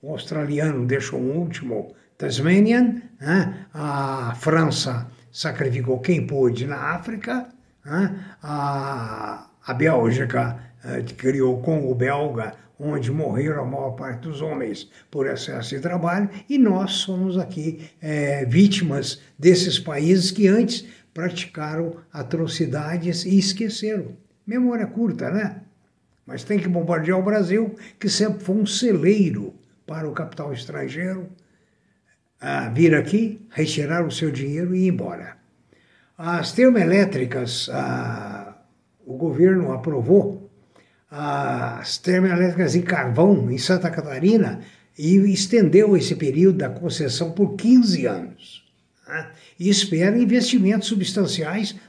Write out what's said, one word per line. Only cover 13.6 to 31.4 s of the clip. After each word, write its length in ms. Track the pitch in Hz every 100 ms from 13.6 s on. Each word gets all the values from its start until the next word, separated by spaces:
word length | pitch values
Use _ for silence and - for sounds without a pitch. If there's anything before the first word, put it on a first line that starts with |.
a 20 | 127
maior 240 | 139 135
parte 380 | 120 131 120 160
dos 120 | 143
homens 480 | 156 139 113 98 - _ _
por 160 | 143 135
excesso 480 | 123 - 131 117
de 60 | 139
trabalho, 500 | 170 175 165 185 202 - -
e 80 | 277
nós 360 | 226 185 190
somos 440 | - 190 185 190 180
aqui, 540 | 165 156 156 160 160 _
eh, 460 | 156 151 143 139 127
vítimas 720 | 147 202 190 170 139 123 - _ -
desses 400 | 165 175 185 127
países 520 | 160 147 160 185 180
que 160 | - 196
antes 400 | 214 240 - - - _
praticaram 840 | 160 175 - - 156 151 156 170 170 -
atrocidades 1120 | 151 120 165 165 - 147 139 151 175 175 165
e 140 | 180 196
esqueceram. 800 | - 185 220 - 214 208 - - _ _ -
Memória 400 | 247 247 233 208
curta, 440 | - 233 - 131
né? 320 | 196 208 - - _ _ _ _ _ -
Mas 180 | 131
tem 140 | - 208
que 100 | 180
bombardear 500 | 175 170 165 156 185
o 40 |
Brasil, 520 | 196 214 175 208 214 - - -
que 80 | 202
sempre 340 | - 208 202
foi 140 | - 208
um 100 | 208
celeiro 880 | - 247 180 165 214 175 107 98 - _ _ -
para 220 | 160 156
o 40 |
capital 400 | - - - 147
estrangeiro, 760 | 123 - 147 135 147 185 190 180 -